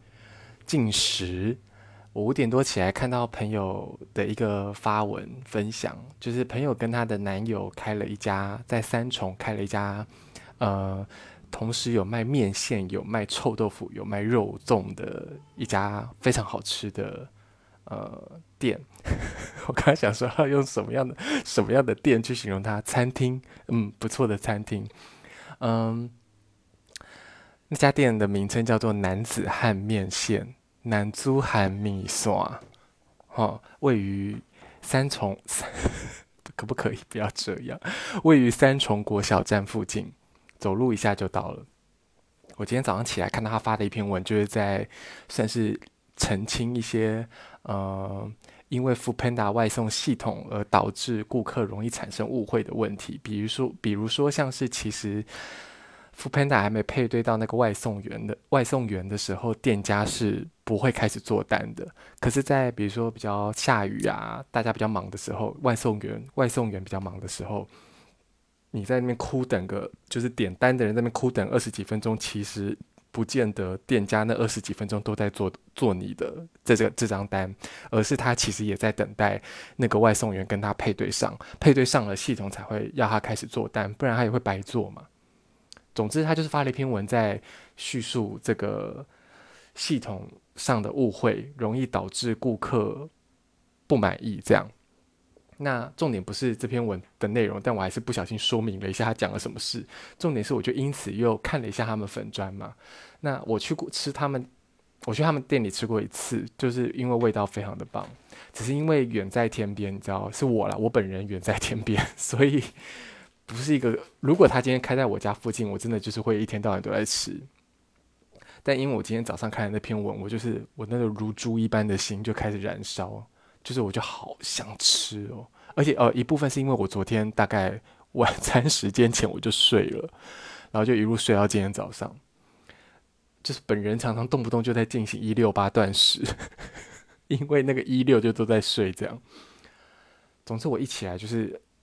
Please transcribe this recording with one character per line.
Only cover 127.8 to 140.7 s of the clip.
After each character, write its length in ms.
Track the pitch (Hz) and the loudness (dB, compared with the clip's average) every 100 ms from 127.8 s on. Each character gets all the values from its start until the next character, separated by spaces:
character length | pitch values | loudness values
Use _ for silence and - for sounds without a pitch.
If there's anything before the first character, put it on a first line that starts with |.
| - - _ | -12 -20 _
晚 200 | - 113 - | 0 2 2
餐 340 | - 127 139 | 2 4 4
时 220 | - 101 | 2 0
间 200 | 98 117 | 6 6
前 160 | 117 107 | 6 0
我 120 | - | 0
就 100 | 113 | -2
睡 380 | - - 107 - | 4 6 6 4
了， 180 | - - - - - - - - | -2 -8 -12 -20 -18 -16 -18 -4
然 80 | 110 | 2
后 60 | 110 | 4
就 80 | |
一 80 | 117 | 4
路 160 | 107 113 | 4 2
睡 180 | - 104 | 4 6
到 120 | 104 | 6
今 120 | 104 | 4
天 140 | 98 | 0
早 180 | 98 98 | -4 -8
上。 240 | - - - _ _ _ _ _ - _ _ _ _ _ _ | -6 -10 -10 _ _ _ _ _ -20 _ _ _ _ _ _
就 100 | - | -8
是 100 | 135 - | -6 0
本 160 | 104 | 0
人 160 | 104 113 | 2 0
常 160 | 123 | 0
常 140 | 113 120 | -2 0
动 160 | 139 | 0
不 60 | 117 | 2
动 120 | 117 | 0
就 100 | 117 | 2
在 140 | 117 113 | 2 2
进 180 | 123 | 0
行 160 | 107 107 | -2 -2
一 140 | 107 | 0
六 180 | 110 110 | 4 4
八 200 | 101 98 | 4 2
断 200 | - 101 | 4 2
食， 300 | 98 - - - - - - - - | 4 4 4 0 -4 -8 -14 -16 -16
<laughs> 480 | - - _ _ - | -20 -20 _ _ -4
因 180 | 135 143 | -2 2
为 160 | 147 | 2
那 100 | 135 | 4
个 80 | 131 | 0
一 220 | - 127 | 2 2
六 160 | 127 120 | 6 6
就 120 | 113 | 6
都 140 | 110 110 | 2 4
在 160 | 110 | 4
睡 300 | - - 95 | 4 0 0
这 160 | 90 104 | 0 -8
样。 120 | - _ - - - - _ _ _ _ _ _ _ - | -8 _ -20 -20 -20 -20 _ _ _ _ _ _ _ -8
总 100 | 113 | -4
之 120 | |
我 100 | 156 | -2